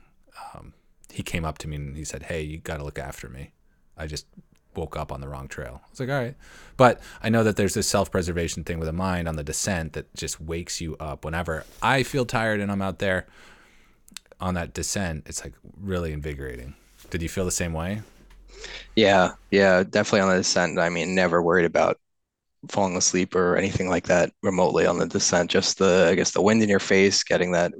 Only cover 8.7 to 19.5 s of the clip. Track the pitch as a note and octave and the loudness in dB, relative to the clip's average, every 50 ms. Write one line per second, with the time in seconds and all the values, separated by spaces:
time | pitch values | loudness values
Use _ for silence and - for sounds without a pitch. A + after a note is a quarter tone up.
8.7 | E2+ E2 D#2+ D#2+ D#2+ F2 F#2 F#2 F2+ F2 E2+ E2 D#2+ D2+ C#2+ C#2+ D#2 - - - | -6 -4 -4 -4 -4 -2 -2 -2 -2 -2 -2 -4 -4 -6 -6 -6 -6 -4 -2 -2
9.7 | F#2+ E2+ D#2+ D2+ - D2 C#2 _ - - - D2 - - D#2+ D#2 E2 E2+ E2+ - | -2 -4 -4 -6 -8 -10 -12 _ -12 -10 -8 -8 -8 -8 -8 -8 -6 -6 -6 -6
10.7 | - - E2+ D#2+ D2 - D#2 D2+ C#2 - - D2+ D#2+ E2+ F2 E2 D#2+ D2+ - - | -8 -8 -8 -8 -8 -8 -10 -10 -10 -10 -8 -6 -4 -4 -4 -4 -6 -6 -8 -12
11.7 | - - - A2+ C3 C3+ A#2+ - - C#3 B2 A#2+ - A#2 A2+ A2 G#2+ G#2 G2+ G2 | -8 -2 0 2 2 2 0 0 -2 -2 -2 -2 -2 -2 0 0 0 0 -2 -2
12.7 | G2+ G2 G2 F#2+ F2+ - G#2 G2 F#2 F2+ - - - - - - - - _ _ | -2 -2 -2 -4 -4 -2 0 0 0 0 -2 -6 -14 -20 -20 -20 -20 -20 _ _
13.7 | _ - _ _ _ _ _ - - - _ - - - F#2 F#2 F2+ F2 E2+ - | _ -20 _ _ _ _ _ -20 -20 -20 _ -20 -12 -8 -4 -4 -2 -2 -4 -6
14.7 | - - E2 - - G#2 G2 F2 D#2+ D2+ - - - - - C2+ - - - - | -6 -6 -6 -4 -4 -2 -2 -4 -4 -6 -8 -10 -10 -10 -10 -12 -14 -18 -20 -20
15.7 | - - G2+ G2 F#2 F2+ E2+ D#2+ D2+ D2 D2 D#2 D2 C#2 C2+ C2 A#1+ B1 B1 C2+ | -16 -10 -6 -4 -2 -2 -2 -4 -4 -6 -6 -8 -8 -8 -10 -10 -12 -12 -14 -14
16.7 | C#2 - _ _ _ - - - - E2+ E2+ E2 - G2 F#2 F2+ - - F2+ E2+ | -16 -18 _ _ _ -20 -10 -8 -6 -4 -4 -4 -2 -2 -2 -2 -2 -2 -2 -2
17.7 | E2 D#2+ E2 F2+ G2+ G#2+ G#2+ - - - - - - - - - - - - - | -2 -4 -4 -4 -4 -6 -8 -12 -18 -20 -20 -20 -20 -20 -20 -20 -20 -18 -16 -16
18.7 | - - - - - A2 G#2+ G2 G2 F#2 F2+ D#2 - - - - | -16 -16 -18 -4 2 4 6 6 6 6 4 4 0 -4 -4 2